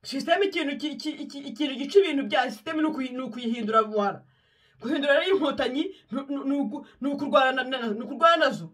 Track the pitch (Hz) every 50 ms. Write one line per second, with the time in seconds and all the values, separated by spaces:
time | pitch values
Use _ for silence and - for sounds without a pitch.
0 | _ - - 277 - 294 339 381 403 392 - 339 320 277 277 - - 302 277 -
1 | - 311 294 - 294 - - 277 285 285 233 - 302 277 262 233 285 285 - 403
2 | 392 339 302 277 262 202 247 277 247 262 - - - - 320 311 311 311 - 262
3 | 262 254 247 254 262 - - 247 247 226 233 240 226 208 220 226 214 214 214 214
4 | 202 202 185 - - _ _ _ _ _ _ _ _ _ _ _ - 233 302 302
5 | 277 285 277 302 339 370 381 - 285 277 - 208 269 247 254 277 330 392 - -
6 | _ _ - 269 277 - 285 277 277 269 277 285 269 208 208 - - - - _
7 | 247 277 285 277 285 277 - 277 269 262 262 269 254 254 269 254 233 233 202 220
8 | 233 208 277 233 330 330 339 330 311 269 214 160 165 160